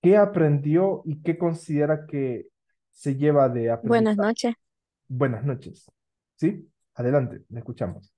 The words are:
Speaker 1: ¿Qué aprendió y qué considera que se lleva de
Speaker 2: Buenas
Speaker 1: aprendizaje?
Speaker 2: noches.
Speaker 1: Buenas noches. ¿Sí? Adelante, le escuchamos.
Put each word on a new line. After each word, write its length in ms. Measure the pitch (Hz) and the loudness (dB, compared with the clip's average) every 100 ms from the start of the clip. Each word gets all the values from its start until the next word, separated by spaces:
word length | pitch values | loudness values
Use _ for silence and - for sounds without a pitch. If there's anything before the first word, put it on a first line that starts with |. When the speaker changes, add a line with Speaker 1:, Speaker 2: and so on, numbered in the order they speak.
Speaker 1:
¿Qué 160 | 175 208 | 4 4
aprendió 840 | 202 196 156 147 143 160 190 180 160 | 4 2 2 2 2 2 2 -2 -6
y 160 | 151 | -8
qué 160 | - 170 | -4 -2
considera 680 | 175 165 - 147 147 151 151 | -2 -4 -6 -2 0 0 -4
que 420 | 147 135 117 - _ _ _ _ | -6 -6 -6 -12 _ _ _ _
se 240 | _ 143 135 | _ -6 0
lleva 320 | 147 147 131 | 4 6 4
de 200 | 120 113 117 | 2 -2 -2
Speaker 2:
Buenas 340 | 214 233 220 208 | 2 2 2 2
Speaker 1:
aprendizaje? 0 | |
Speaker 2:
noches. 360 | 208 233 240 233 _ _ _ _ _ | 0 -2 -4 -6 _ _ _ _ _
Speaker 1:
Buenas 380 | 127 135 117 135 | -2 -2 -2 -6
noches. 460 | 127 - - _ _ _ _ _ _ | -6 -10 -20 _ _ _ _ _ _
¿Sí? 340 | 160 208 - _ _ - | -4 -4 -12 _ _ -6
Adelante, 480 | 123 143 123 - _ | 0 0 -2 -8 _
le 120 | 117 | -16
escuchamos. 540 | 117 120 98 - - | -14 -8 -8 -8 -18